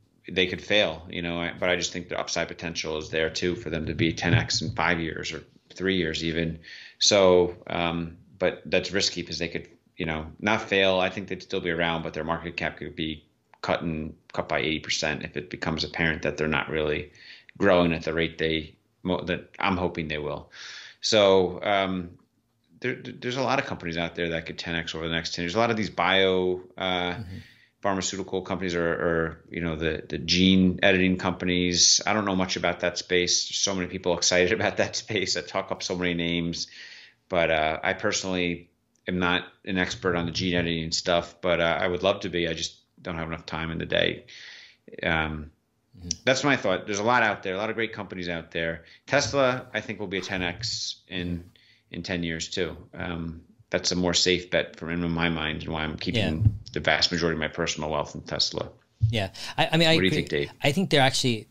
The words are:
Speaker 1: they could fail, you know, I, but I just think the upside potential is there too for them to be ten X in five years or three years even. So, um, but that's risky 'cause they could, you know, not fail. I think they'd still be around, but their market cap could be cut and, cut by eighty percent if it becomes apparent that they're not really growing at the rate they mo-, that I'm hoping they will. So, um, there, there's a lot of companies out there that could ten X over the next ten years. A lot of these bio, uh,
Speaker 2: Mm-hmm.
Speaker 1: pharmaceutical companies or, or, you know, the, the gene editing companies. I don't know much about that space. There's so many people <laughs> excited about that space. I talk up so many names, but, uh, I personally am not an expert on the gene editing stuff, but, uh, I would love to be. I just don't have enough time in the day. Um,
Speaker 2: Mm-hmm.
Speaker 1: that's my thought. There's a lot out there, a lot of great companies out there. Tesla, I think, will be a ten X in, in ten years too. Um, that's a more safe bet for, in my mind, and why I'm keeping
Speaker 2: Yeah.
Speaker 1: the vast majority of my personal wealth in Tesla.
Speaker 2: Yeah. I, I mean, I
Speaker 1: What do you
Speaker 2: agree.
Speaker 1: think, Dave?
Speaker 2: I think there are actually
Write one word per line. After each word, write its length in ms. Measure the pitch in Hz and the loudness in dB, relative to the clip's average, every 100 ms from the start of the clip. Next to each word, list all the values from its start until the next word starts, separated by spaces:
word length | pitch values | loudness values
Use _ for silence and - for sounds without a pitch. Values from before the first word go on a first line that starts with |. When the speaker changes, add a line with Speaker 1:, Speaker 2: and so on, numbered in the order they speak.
| _ _ - | _ _ -4
Speaker 1:
they 160 | 90 92 | 0 0
could 160 | 82 | 0
fail, 460 | - 104 90 82 85 | 2 2 4 -2 -8
you 140 | 85 | -6
know, 160 | 85 85 | -4 -2
I, 140 | 85 85 | -4 -2
but 100 | 92 | 0
I 60 | 90 | 0
just 160 | 85 | -2
think 180 | 90 80 | -6 -6
the 100 | - | -6
upside 280 | - 85 82 | -4 -4 -4
potential 520 | 87 85 85 80 78 | -6 -8 -6 -4 -6
is 100 | 76 | -4
there 220 | 80 80 | -2 -2
too 240 | - 90 85 | 0 -2 -2
for 160 | 78 | -4
them 160 | 80 78 | -4 -4
to 80 | 76 | 0
be 180 | 82 | 0
ten 220 | - 87 82 | 2 4 4
X 260 | - - | 4 -2
in 140 | 80 - | -2 0
five 240 | 82 85 | 0 0
years 340 | 80 80 - | -2 -6 -8
or 80 | 78 - _ _ | -10 -14 _ _
three 240 | - 95 95 | -4 0 2
years 260 | 80 78 | 0 -2
even. 360 | 82 80 82 80 - - - - | -2 0 -2 -4 -12 -18 -18 0
So, 560 | - 104 92 90 90 - - | 4 8 8 8 6 0 -6
um, 520 | 85 85 85 82 82 - - | -2 0 -2 -6 -10 -20 -2
but 240 | 90 - 76 | -2 -2 0
that's 240 | 92 - | 0 0
risky 320 | 95 - 90 | 0 0 -2
'cause 160 | 82 82 | -8 -6
they 80 | 85 | -4
could, 220 | - - - _ - | -6 -10 -20 _ -8
you 80 | 82 | -4
know, 220 | 78 80 - | -4 -6 -4
not 220 | 104 110 - | 0 0 2
fail. 300 | 98 95 92 | 4 6 4
I 100 | 92 | 2
think 200 | 107 92 | -2 -8
they'd 120 | 92 | -10
still 200 | - 95 | -6 -4
be 100 | 90 | -2
around, 320 | 82 85 82 | 0 0 0
but 100 | 80 | -4
their 100 | 80 | -6
market 340 | 80 82 82 - | -4 -4 -4 -6
cap 200 | 80 - | -6 -6
could 180 | 76 73 | -10 -6
be 300 | 78 76 - _ _ _ | -6 -6 -12 _ _ _
cut 200 | - 82 | -2 0
and, 320 | 85 78 78 - - | 0 -4 -6 -12 -8
cut 140 | - - | -8 -2
by 120 | 78 | 0
eighty 220 | 78 78 | 0 -2
percent 420 | - - 78 73 | -4 -2 -2 -4
if 120 | - 71 | -6 -10
it 140 | - | -10
becomes 340 | - 87 78 | -6 -4 -2
apparent 380 | 76 - 82 76 | -4 0 0 0
that 160 | 76 76 | -2 0
they're 100 | 78 | 0
not 220 | 71 - | 0 0
really 420 | 78 76 76 - - - - - - | -2 0 -2 -6 -16 -20 -20 -20 2
growing 360 | 98 87 87 | 6 6 6
at 100 | 80 | 2
the 100 | 80 | -2
rate 240 | 82 80 80 | 0 -2 0
they 380 | 80 80 76 - _ _ | -2 -2 -4 -16 _ _
mo-, 180 | 90 90 | -2 -2
that 280 | - 85 - - | -2 -4 -6 -4
I'm 180 | 90 90 | 0 0
hoping 320 | 87 85 78 | 0 -2 -6
they 80 | 76 | -6
will. 340 | 73 71 - - - - - - | -6 -8 -12 -18 -16 -16 -18 -8
So, 600 | - 110 98 95 90 90 | 2 6 8 8 4 0
um, 460 | 104 101 95 92 87 - _ _ _ _ _ _ | 0 0 0 -2 -6 -14 _ _ _ _ _ _
there, 140 | 123 - | -6 -6
there's 420 | 127 - 123 131 | -10 -10 -6 -2
a 40 | |
lot 180 | 120 139 | 0 0
of 60 | - | -2
companies 300 | 92 85 85 | -6 -6 -4
out 200 | 85 85 | -4 -2
there 140 | 85 | -2
that 140 | 82 80 | -2 -6
could 120 | - | -10
ten 180 | 87 85 | -6 -4
X 180 | 82 | -4
over 140 | 80 82 | -6 -2
the 60 | |
next 220 | 82 80 - | -2 -4 -4
ten 80 | |
years. 120 | 85 101 | -2 2
A 40 | |
lot 100 | 117 | 2
of 80 | 110 | 0
these 140 | 92 | -2
bio, 680 | - 87 95 95 92 92 90 - - | 0 2 4 4 4 2 -2 -8 -6
uh, 360 | 92 90 90 | -4 -2 -2
Speaker 2:
Mm-hmm. 240 | 90 90 92 - - _ _ | -6 -10 -12 -16 -20 _ _
Speaker 1:
pharmaceutical 600 | 101 95 90 98 95 95 | -2 0 -2 -4 -4 -6
companies 340 | 92 90 92 85 | -4 -4 -2 0
or, 100 | 82 | 0
or, 580 | 82 85 82 80 80 - | 0 0 2 0 -4 -10
you 120 | 85 | -4
know, 140 | 85 78 | -4 0
the, 260 | 80 78 - | -2 -2 -6
the 80 | 76 | -6
gene 600 | 80 90 95 95 92 - | 0 4 6 8 6 6
editing 340 | 98 95 92 90 | 4 6 4 2
companies. 840 | 92 87 90 90 90 90 - - 98 | 0 -2 0 0 2 4 4 4 2
I 80 | |
don't 120 | 107 101 | 0 2
know 100 | 92 | 0
much 220 | 90 90 | 0 0
about 220 | 87 87 | 0 0
that 160 | 87 - | -2 -2
space. 500 | - 90 87 - - | 0 2 4 0 0
There's 100 | - | -2
so 160 | 98 95 | 0 0
many 120 | 87 | -2
people 300 | 92 90 85 | -2 0 2
<laughs> 0 | |
excited 340 | - 90 90 | 4 4 4
about 240 | 104 101 - | 4 2 0
that 200 | 95 - | -2 -2
space. 400 | - 104 92 87 | -4 -2 0 -2
I 40 | |
talk 300 | - 98 95 | -2 -4 -4
up 100 | 92 | -6
so 120 | - 90 | -4 -2
many 180 | 90 | 0
names, 540 | 85 85 85 85 82 - - - - - _ _ | 0 0 0 -2 -4 -8 -12 -20 -20 -20 _ _
but, 220 | 90 80 | 0 2
uh, 280 | 80 78 80 | 2 2 0
I 100 | 95 | -2
personally 760 | 95 107 92 95 90 87 85 - _ _ _ - | -2 -2 -2 -2 -2 -2 -4 -10 _ _ _ -4
am 120 | 90 | 0
not 240 | 87 90 - - | 2 0 -2 -12
an 140 | - 92 | -4 0
expert 380 | 87 - 95 85 | 0 0 0 0
on 80 | 85 | -2
the 60 | |
gene 220 | 78 92 87 | -2 0 0
editing 360 | 85 82 82 | 0 -2 -2
stuff, 440 | - 95 85 - - | -4 0 0 0 -4
but, 200 | 92 85 | 0 2
uh, 160 | 82 80 | 2 2
I 80 | 95 | 0
would 160 | 90 | 2
love 180 | 95 101 | 0 0
to 80 | 95 | -2
be. 200 | 85 82 | -2 -2
I 40 | |
just 220 | 80 - - _ _ | -2 -6 -10 _ _
don't 140 | 90 82 | -8 -6
have 120 | 80 | -6
enough 160 | 80 - | -8 -8
time 260 | 80 82 | -6 -4
in 60 | 82 | -4
the 80 | 82 | 0
day. 400 | 50 50 50 - - - - - _ - - | 2 2 0 -10 -20 -18 -20 -20 _ -20 -6
Um, 480 | 85 80 78 76 76 - _ _ _ 95 | 0 0 0 -4 -10 -18 _ _ _ -16
Speaker 2:
Mm-hmm. 120 | 87 - 127 | -8 -2 2
Speaker 1:
that's 180 | 131 | 2
my 140 | 147 131 | 4 2
thought. 280 | 104 90 104 | 2 0 0
There's 140 | 101 | 0
a 40 | |
lot 200 | 110 123 | 2 4
out 180 | 110 95 | 4 0
there, 140 | 95 92 | -4 -4
a 20 | |
lot 120 | 110 | -4
of 80 | 107 | -4
great 160 | 110 | -4
companies 340 | 107 92 92 87 | -6 -10 -8 -6
out 240 | 82 80 | -6 -6
there. 320 | 85 82 82 - - - | -4 -4 -4 -12 -20 0
Tesla, 580 | 139 120 139 127 127 - | 0 2 2 2 0 -4
I 60 | 107 | -6
think, 180 | 110 98 | -6 -8
will 100 | 98 | -4
be 100 | 95 | -4
a 40 | |
ten 220 | - 95 | -4 -4
X 540 | 90 90 - - - - _ | -4 -4 -6 -6 -8 -10 _
in, 420 | 90 87 85 87 - _ _ _ | -8 -6 -6 -10 -20 _ _ _
in 140 | 85 | -10
ten 180 | 85 87 | -4 -4
years 280 | 85 80 - | -2 -4 -6
too. 260 | 98 82 80 - | -4 -4 -6 -14
Um, 500 | - 87 85 82 82 - _ _ | -10 -6 -6 -6 -10 -16 _ _
that's 240 | 90 - | -2 0
a 20 | 90 | 2
more 180 | 90 | 2
safe 380 | 82 92 87 - | 4 4 2 2
bet 240 | 82 - - | -2 -2 -6
for, 160 | 80 | -4
in 80 | 85 85 | -2 0
my 200 | 82 85 | 2 2
mind, 340 | 80 78 78 | 0 -2 -4
and 80 | 80 | -4
why 120 | 80 | -4
I'm 120 | 78 - | -4 -4
keeping 260 | 92 120 92 80 | -2 0 0 4
Speaker 2:
Yeah. 100 | - - - | 2 2 -4
Speaker 1:
the 80 | 76 | -2
vast 320 | 71 78 - | 2 2 2
majority 220 | 85 82 78 | 2 0 0
of 40 | |
my 80 | 76 | -2
personal 420 | - 80 78 76 | -2 -2 -2 -2
wealth 240 | 76 - | -2 -4
in 60 | 69 | -8
Tesla. 440 | - 76 - - - - _ _ 113 | -6 -2 -2 -2 -8 -12 _ _ 2
Speaker 2:
Yeah. 200 | 113 95 - - - | 2 -2 -6 -6 0
I, 120 | 160 | 2
I 60 | 165 | 6
mean, 100 | 160 | 6
I 80 | 165 | 6
Speaker 1:
What 60 | |
do 40 | 185 | 4
you 60 | |
Speaker 2:
agree. 60 | 156 | 2
Speaker 1:
think, 120 | - | 0
Dave? 220 | 147 143 - | -2 -2 0
Speaker 2:
I 120 | 143 | 0
think 160 | 147 175 | 2 4
there 100 | 147 | 6
are 80 | 135 | 6
actually 400 | - 127 110 - | 4 0 0 -6